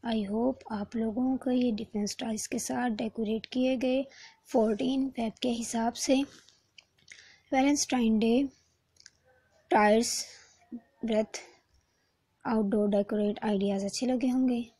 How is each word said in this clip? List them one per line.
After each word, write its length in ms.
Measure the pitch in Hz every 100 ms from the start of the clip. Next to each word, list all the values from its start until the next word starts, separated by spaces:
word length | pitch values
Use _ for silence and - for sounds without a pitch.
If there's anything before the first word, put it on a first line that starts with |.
I 120 | 240 226 196
hope 340 | 208 247 262 -
आप 240 | 214 202 233
लोगों 400 | 226 214 254 262
को 140 | -
ये 200 | 254 247
डिफरेंट 340 | 214 220 214 208
स्टाइल्स 380 | - 226 220 -
के 120 | 226
साथ 360 | - 254 247 208
डेकोरेट 440 | 233 - 214 220 -
किए 220 | 254 254 262
गए 240 | 254 254 269 - - _ _
फोर्टीन 560 | 254 220 208 254 269 269 262
फेब 160 | 226 -
के 60 | 254
हिसाब 440 | 233 226 233 226 233 -
से 160 | 269 285 - - _ _ - _ _ _ - - - _
वैलेंटाइन 680 | 269 269 294 - 254 226 220
डे 140 | 226 233 277 _ _ _ _ _ - _ _ _ _ _ _
टाइल्स 540 | 220 208 220 233 - - - - _ _ 240 _ _
व्रत 400 | 226 214 220 - - _ _ _ _ _ _ _ _ _ -
आउटडोर 440 | 220 202 214 208
डेकोरेट 560 | 202 202 214 208 208 214
आइडियाज़ 400 | 202 202 196 196
अच्छे 200 | - 247
लगे 240 | 254 254
होंगे। 360 | 254 254 240 233 _